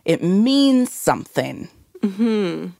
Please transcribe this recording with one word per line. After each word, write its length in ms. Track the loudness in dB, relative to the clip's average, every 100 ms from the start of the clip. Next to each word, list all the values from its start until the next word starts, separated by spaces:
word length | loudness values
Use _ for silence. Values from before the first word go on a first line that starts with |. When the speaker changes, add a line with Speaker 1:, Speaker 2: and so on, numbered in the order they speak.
Speaker 1:
It 180 | -2 -2
means 680 | 2 2 4 4 4 4 0
something." 800 | -2 -2 -2 -4 -4 -4 -8 -14 _ _ -6
Speaker 2:
Mm-hmm. 680 | -4 0 0 0 -2 -4 -10